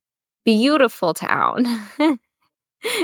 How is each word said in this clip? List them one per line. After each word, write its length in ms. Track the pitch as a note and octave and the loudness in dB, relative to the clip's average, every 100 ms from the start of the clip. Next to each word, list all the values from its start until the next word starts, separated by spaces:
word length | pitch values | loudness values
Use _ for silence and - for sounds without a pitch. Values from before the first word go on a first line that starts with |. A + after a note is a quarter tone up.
| _ _ _ _ - | _ _ _ _ 2
beautiful 680 | G#3+ C4 D4+ A#3+ - F3 | 2 2 2 0 0 -4
town. 520 | - - - B1 - A#3+ A3+ G#3 - | -4 -2 0 0 0 -2 -4 -8 -2
<laughs> 200 | D#4 C4 _ _ _ _ _ _ A4+ A#4 | -2 -2 _ _ _ _ _ _ -6 -4